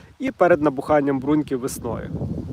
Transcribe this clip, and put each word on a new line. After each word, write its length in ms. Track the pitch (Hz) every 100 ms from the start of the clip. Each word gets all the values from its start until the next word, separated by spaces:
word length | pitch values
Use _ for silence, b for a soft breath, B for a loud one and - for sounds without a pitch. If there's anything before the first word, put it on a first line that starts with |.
| B _
і 120 | 262
перед 300 | - 175 170
набуханням 580 | 151 135 - 151 143 135
бруньки 360 | 131 151 139 131
весною. 540 | 127 - 120 107 104 - - - -